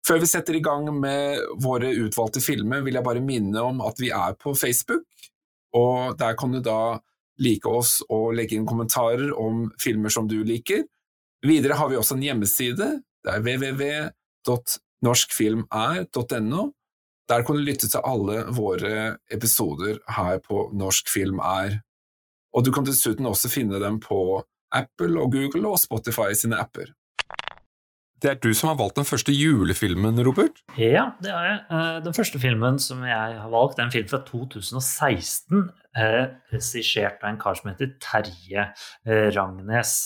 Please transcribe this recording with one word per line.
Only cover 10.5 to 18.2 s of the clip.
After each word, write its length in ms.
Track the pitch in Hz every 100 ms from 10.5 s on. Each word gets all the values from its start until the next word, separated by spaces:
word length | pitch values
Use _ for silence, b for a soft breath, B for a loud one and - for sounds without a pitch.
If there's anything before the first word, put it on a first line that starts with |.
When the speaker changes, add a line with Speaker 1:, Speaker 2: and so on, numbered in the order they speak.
| 117 - 208 302 _ _ _ _ _
Speaker 1:
Videre 320 | 139 156 139
har 160 | 147 147
vi 60 | 131
også 160 | 107
en 80 | 131
hjemmeside, 680 | 143 123 101 - 123 135 240 294 _ _
det 80 | -
er 100 | 101
w 140 | 117 131
w 140 | 135
w 180 | 135 143 151 151 _ _ _
dot 320 | - 123 - - _ _
norsk 300 | 120 117 -
film 320 | - 107 113 -
er 320 | 107 117 175 180
dot 200 | 131 120
n 200 | 123 107
o. 140 | 156 277 - _ _ _ _ -
Der 120 | 120
kan 140 | 120 147
du 60 |
lytte 240 | 143 131 -
til 160 | -
alle 380 | 135 123